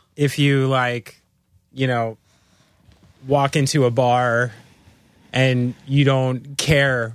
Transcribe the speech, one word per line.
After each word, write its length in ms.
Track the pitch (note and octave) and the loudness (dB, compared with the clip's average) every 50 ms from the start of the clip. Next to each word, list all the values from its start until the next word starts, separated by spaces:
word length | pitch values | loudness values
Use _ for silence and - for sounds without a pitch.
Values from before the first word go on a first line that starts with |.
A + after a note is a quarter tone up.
| _ _ _ | _ _ _
if 220 | - D3 C#3+ - - | -2 -2 -2 0 0
you, 300 | C#3+ C#3+ C#3 C#3 C3 C3 | 0 2 2 2 0 0
like, 520 | C3+ C3 B2 B2 A#2+ A#2+ - - - _ _ _ _ _ _ _ _ _ _ _ _ | 0 0 -2 -2 -4 -6 -10 -14 -20 _ _ _ _ _ _ _ _ _ _ _ _
you 140 | C3 C3+ C3 | -4 -2 -2
know, 300 | B2+ A#2+ A#2 A2+ A2 - _ _ _ _ _ _ _ _ _ _ _ _ _ _ - _ _ _ _ _ - C3 | 0 -2 -2 -4 -6 -12 _ _ _ _ _ _ _ _ _ _ _ _ _ _ -20 _ _ _ _ _ -4 0
walk 280 | C#3 C#3+ C#3 C#3 - | 0 2 2 2 0
into 300 | D#3 C#3 C3 - D3+ C3 | 0 0 0 2 2 2
a 60 | B2 | 2
bar 600 | A#2 B2+ B2+ A#2+ A#2+ B2 B2 B2 A#2 A#2 B2 A#2+ A2 - - - _ _ _ - _ _ _ _ _ _ _ _ - | 2 2 2 2 2 2 2 0 0 0 -2 -2 -6 -14 -20 -20 _ _ _ -20 _ _ _ _ _ _ _ _ -2
and 400 | A#2+ C3 C3 B2+ B2 B2 B2 B2 - - C3+ | 0 0 2 2 0 -2 -2 -4 -8 -8 -2
you 160 | C3+ C#3+ C#3+ | 2 2 4
don't 540 | C3+ C3+ C3+ C3 C3 B2+ B2+ A#2+ C#3+ C#3+ - | 4 2 2 0 -2 -2 -4 -8 -12 -10 -8
care 560 | - - D#3 C#3+ C#3 C#3 C3 B2 A#2 A2+ A#2 | -2 0 2 2 2 0 0 -2 -4 -6 -10